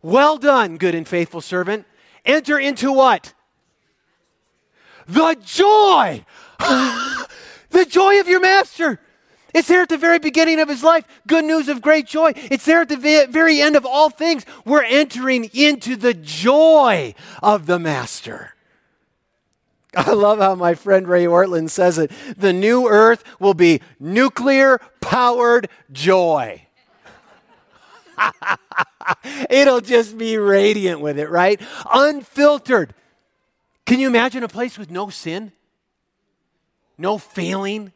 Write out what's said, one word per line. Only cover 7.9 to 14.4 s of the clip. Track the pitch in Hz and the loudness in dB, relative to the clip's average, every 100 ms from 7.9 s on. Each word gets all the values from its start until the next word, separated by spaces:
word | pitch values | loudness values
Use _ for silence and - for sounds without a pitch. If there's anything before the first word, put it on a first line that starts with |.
| 359 392 403 | 2 2 2
of | 349 | 2
your | 370 | 0
master. | 370 392 - - 320 214 _ _ _ _ _ | 2 2 0 -4 -4 -4 _ _ _ _ _
It's | 320 330 | -4 2
there | 359 | 0
at | 359 | 2
the | 320 | -2
very | 330 339 | 0 0
beginning | 320 277 330 311 | 0 0 0 0
of | 302 | -2
his | 269 | 0
life. | 302 330 - _ - | 2 0 -2 _ -2
Good | 330 | -2
news | 311 320 277 | 0 -2 -4
of | 262 | -4
great | 285 311 254 | 0 0 0
joy. | 302 320 285 | 0 0 -2
It's | 254 269 | -6 -4
there | - 330 | 0 0
at | 311 | 0
the | 285 | -4
ve-, | 294 302 262 | 2 2 2
very | 285 330 294 | 2 2 2
end | 294 | 2
of | 294 | 2
all | 247 269 302 | 0 2 0
things. | - 320 302 | 0 -4 -4